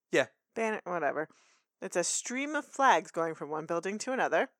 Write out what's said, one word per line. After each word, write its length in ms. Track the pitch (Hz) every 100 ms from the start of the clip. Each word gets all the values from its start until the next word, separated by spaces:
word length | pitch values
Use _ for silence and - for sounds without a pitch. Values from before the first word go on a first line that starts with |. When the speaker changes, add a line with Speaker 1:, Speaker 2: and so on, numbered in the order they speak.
| _
Speaker 1:
Yeah. 140 | 156 127 _ _
Speaker 2:
Banner, 280 | - 220 214
whatever. 440 | 175 175 143 135 151 _ _ _ _ -
It's 160 | 190 180
a 80 |
stream 500 | 170 - - 247 285
of 120 | 302 294
flags 440 | - 269 175 185
going 240 | 170 165
from 140 | 156 147
one 160 | 156
building 320 | 160 170 190 208
to 120 | -
another. 380 | 262 151 160 262 _